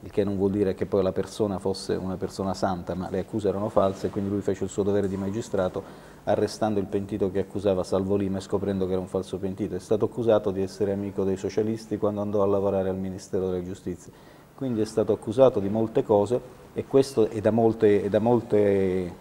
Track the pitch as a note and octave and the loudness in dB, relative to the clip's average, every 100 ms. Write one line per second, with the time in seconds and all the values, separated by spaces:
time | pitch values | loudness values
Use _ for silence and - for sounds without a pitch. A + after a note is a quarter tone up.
0 | - - G2+ G2 G2 G2 G2 F#2 F#2+ G#2 | -2 0 0 2 0 2 0 0 0 2
1 | F#2 F#2 F#2 - G#2 F#2 G2 F#2+ - F2+ | 2 0 -6 -2 -2 0 -4 -4 -4 -4
2 | F#2 F#2 F#2 - F#2+ F#2 G2+ F2 E2+ F2+ | -4 -6 -6 -4 -4 -2 -2 -2 -6 -6
3 | F2 F#2 F2 - G2+ F#2 G#2+ G#2 F#2+ G2 | -4 -6 -4 -2 -2 -2 0 2 2 0
4 | G2 G2 G2 G2+ F#2+ G2 G2 - G2 G2+ | -4 -4 -2 -2 -2 -4 -4 -2 0 2
5 | G2 F#2+ G2 G#2 A#2+ G2 F#2 - - - | 0 -4 -4 -6 -4 -2 -2 -4 -12 -18
6 | - - - G#2 G#2 - A2 G2+ F#2+ G2+ | -20 -12 -2 0 0 -2 -2 -2 -2 -4
7 | G2+ G#2+ G2+ F#2+ F#2 G2+ G2+ F#2 F2 F#2+ | -4 -2 -2 -2 -4 -2 0 0 0 0
8 | F#2+ G2+ G2 F#2+ - G2+ G2 G2 F#2 F#2 | 2 0 0 -4 -2 -2 0 -2 0 -2
9 | F#2 G2 F#2 F#2 F#2+ F#2+ G2 F2+ - G#2+ | -2 -4 -4 -6 -6 -4 -4 -6 -2 0
10 | G#2+ - A2+ G#2+ G#2+ F#2+ F#2+ - G2+ G2+ | 0 0 4 4 2 -2 -4 -2 -2 -2
11 | G2+ G2 F#2+ F#2+ G2 - G#2+ A2+ - G#2 | -4 -2 -2 -2 -2 -2 -2 -2 -6 -2
12 | G#2 G#2 G#2 G#2 G2 G2+ G2 G2 F#2+ F#2+ | -2 -2 -2 2 2 2 2 0 -2 -2
13 | F#2+ F#2 - G2 F#2 F2+ F2+ F#2 F#2+ F2 | -6 -8 -6 -2 -2 -4 -6 -8 -8 -10
14 | - - - - - - C3+ A2+ G#2 - | -12 -20 -20 -20 -20 -8 -4 -2 0 0
15 | G#2 G2+ - G#2+ C3 G#2+ G2 A2 A2+ C3 | 0 0 -2 6 6 6 0 0 0 0
16 | - G#2 G2+ B2 - - - - - C#3 | 2 2 4 0 -4 -20 -12 -10 2 4
17 | C3 - G#2+ A2 G#2 A2+ A2+ A2 G#2+ G2+ | 4 2 2 2 2 4 4 6 6 6
18 | G2 G#2 A2+ A#2+ - G#2 G#2 G2 F#2+ F#2 | 4 2 4 2 4 4 4 4 2 0
19 | F2+ E2 | -2 -8